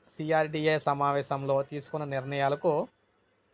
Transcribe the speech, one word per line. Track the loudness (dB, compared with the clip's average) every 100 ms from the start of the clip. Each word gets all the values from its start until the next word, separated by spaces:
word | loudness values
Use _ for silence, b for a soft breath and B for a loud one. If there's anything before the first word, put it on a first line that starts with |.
| _
సీఆర్డీఏ | -8 0 2 2 0 2 2 2
సమావేశంలో | 0 2 0 -2 -2 0 0 0
తీసుకున్న | -8 -8 -8 -4
నిర్ణయాలకు | -4 -4 0 0 2 2 2 -2 _ _ _ _ _ _